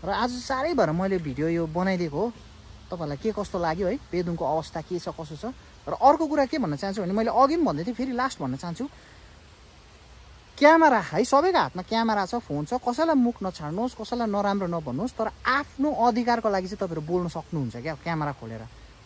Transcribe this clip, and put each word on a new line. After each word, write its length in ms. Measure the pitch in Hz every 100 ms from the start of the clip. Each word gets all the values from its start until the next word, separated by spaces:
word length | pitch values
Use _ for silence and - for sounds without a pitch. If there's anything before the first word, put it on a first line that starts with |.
र 40 | 170
आज 220 | 196 240
साह्रै 440 | 247 - 262 302
भएर 160 | 294 170
मैले 260 | 165 190 190
भिडियो 300 | 151 127 156
यो 180 | 170 165
बनाइदिएको 500 | 160 190 185 170 143
हो। 160 | 226 226 - - - - -
तपाईँलाई 260 | 180 156 143
के 160 | 220
कस्तो 260 | 208 196 185
लाग्यो 280 | 170 165 185
है, 80 | 262 -
पेदुङको 320 | 175 175 165
अवस्था 360 | 143 156 156 170
के 180 | 147 180
छ, 100 | 175
कसो 280 | 156 156 151
छ? 80 | 220 - - - -
र 40 |
अर्को 340 | 170 262 302 320
कुरा 180 | 302
के 140 | 269 311
भन्न 180 | 190 147
चाहन्छु 260 | 196 196
भने, 100 | 180
मैले 180 | 202 226
अघि 260 | - 269 339
पनि 80 |
भन्दै 200 | 269 147
थिएँ, 100 | 180
फेरि 180 | 233 262
लास्ट 280 | 240 262 -
भन्न 160 | 135 131
चाहन्छु, 320 | 175 170 277 - - - - - - - - - - - - - - - - -
क्यामेरा 400 | 294 330 311 233
है, 260 | 165 156
सबैको 340 | 247 277 349 349
हातमा 240 | 143 180
क्यामेरा 420 | 180 226 226 208 185
छ, 80 |
फोन 300 | 240 - 143
छ, 100 | 151
कसैलाई 420 | - 226 240 330 294
मुख 200 | 240 233
नछाड्नुहोस्, 520 | 190 - 151 175 247 -
कसैलाई 280 | 214 240 226
नराम्रो 380 | 202 202 202 180
नभन्नुहोस्, 460 | 170 151 123 247 -
तर 140 | 220 - -
आफ्नो 440 | 269 285 - 294
अधिकारको 560 | 262 240 233 240 233 226
लागि 180 | 196 185
चाहिँ 120 | 202
तपाईँहरू 220 | 190 160
बोल्न 280 | 151 180 175
सक्नुहुन्छ 480 | 165 - 160 127 117
क्या 180 | 131
क्यामेरा 380 | 151 170 160 147
खोलेर। 300 | 139 113 110 110 - - -